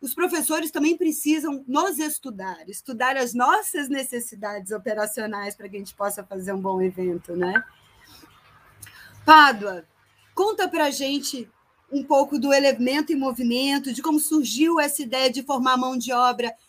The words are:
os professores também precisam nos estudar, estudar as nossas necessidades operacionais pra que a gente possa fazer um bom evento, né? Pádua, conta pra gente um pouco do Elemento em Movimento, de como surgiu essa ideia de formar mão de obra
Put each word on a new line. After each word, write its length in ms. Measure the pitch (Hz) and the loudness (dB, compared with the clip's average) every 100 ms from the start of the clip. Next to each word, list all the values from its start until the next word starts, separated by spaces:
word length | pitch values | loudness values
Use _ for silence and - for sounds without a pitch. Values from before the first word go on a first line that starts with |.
os 120 | 254 | -10
professores 580 | - 359 339 254 311 320 | -2 -2 0 0 -2 -2
também 260 | 311 302 339 | 0 0 2
precisam 680 | 330 302 294 311 302 277 254 | 0 0 0 0 0 -6 -2
nos 320 | 285 381 294 | 0 0 -2
estudar, 680 | 302 - 269 196 190 165 170 | -4 -6 -10 -10 -10 -10 -14
estudar 480 | - - 233 254 269 | -16 -12 -4 -2 0
as 180 | 247 | -2
nossas 540 | 240 254 403 - 320 269 | 2 2 2 0 -6 -4
necessidades 840 | 269 254 240 233 196 208 208 190 | -4 -6 -8 -10 -10 -10 -10 -8
operacionais 840 | 214 214 214 208 233 214 208 202 202 | -8 -6 -4 -4 -4 -6 -6 -8 -10
pra 140 | 202 | -14
que 60 | 196 | -14
a 40 | |
gente 140 | 196 | -14
possa 300 | - 202 202 | -6 -6 -4
fazer 280 | 190 196 185 | -10 -10 -6
um 80 | 190 | -4
bom 220 | 190 190 | -2 0
evento, 540 | 185 185 180 175 - 175 | 0 0 -4 -4 -6 -4
né? 280 | 180 202 - _ _ _ - - - _ _ - - _ - - - - | 0 0 -4 _ _ _ -20 -20 -20 _ _ -20 -20 _ -20 -20 -20 -4
Pádua, 600 | - 311 277 220 202 180 - _ _ _ _ | 8 10 10 6 -6 -10 -14 _ _ _ _
conta 340 | - 403 427 339 | -2 -2 0 -2
pra 220 | 330 294 | 0 0
gente 600 | - 277 285 277 262 208 _ _ _ _ | 0 -2 -2 -4 -8 -12 _ _ _ _
um 120 | 277 | -6
pouco 360 | 247 277 285 285 | 2 2 2 0
do 120 | 277 | 2
Elemento 640 | 277 277 226 247 285 302 | 4 4 4 0 0 0
em 20 | 294 | -2
Movimento, 800 | 262 247 240 247 277 277 277 | -2 -2 -2 0 0 0 -2
de 80 | 240 | -4
como 180 | 320 302 | 0 0
surgiu 600 | - 311 233 226 320 320 | 2 0 0 0 2 2
essa 220 | 285 285 | 0 -4
ideia 300 | 247 254 262 | -4 0 0
de 120 | 262 | 0
formar 340 | 262 269 254 254 | -2 0 2 2
mão 200 | 254 262 | 0 -4
de 140 | 233 | -2
obra 420 | 247 247 247 240 - | 2 2 2 -4 -8